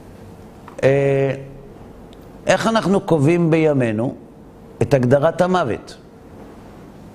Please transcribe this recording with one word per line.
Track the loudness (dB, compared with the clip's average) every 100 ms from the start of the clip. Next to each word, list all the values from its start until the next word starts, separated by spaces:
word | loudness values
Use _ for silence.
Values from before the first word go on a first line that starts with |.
| -20 -20 -20 -20 -20 -20 -20 -2
אה, | 0 2 2 0 -2 -4 -12 -20 -20 -20 -20 -20 -20 -20 -20 -8 -2
איך | 0 0
אנחנו | 0 0 0
קובעים | 0 2 2 2 2
בימינו | 2 2 2 0 -2 -4 -6 -16 -20 -20 -20 -14 -6
את | 0
הגדרת | 2 4 2 2 0
המוות? | 0 0 -2 -6 -10 -20 -20 -20 -20 -20 -20 -20 -20 -20 -20 -20 -20